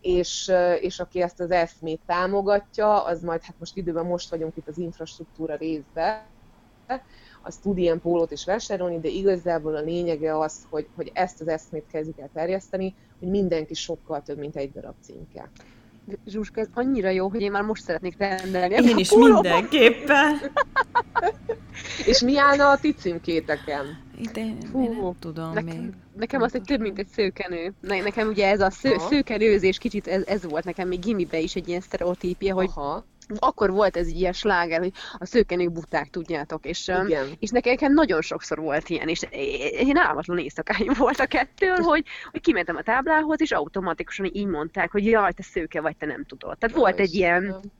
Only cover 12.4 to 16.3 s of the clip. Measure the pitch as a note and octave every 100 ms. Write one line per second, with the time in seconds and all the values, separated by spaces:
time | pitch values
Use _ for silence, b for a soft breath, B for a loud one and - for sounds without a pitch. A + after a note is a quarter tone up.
12.4 | E3+ F#3+ - F#3+ F#3+ - b b F3+ G3+
13.4 | F#3 E3 D#3 D#3+ - D#3+ - D#3 C#3+ D3
14.4 | D3 D#3 C#3 C3+ - - - - - -
15.4 | A#1+ - b b b b - G3+ -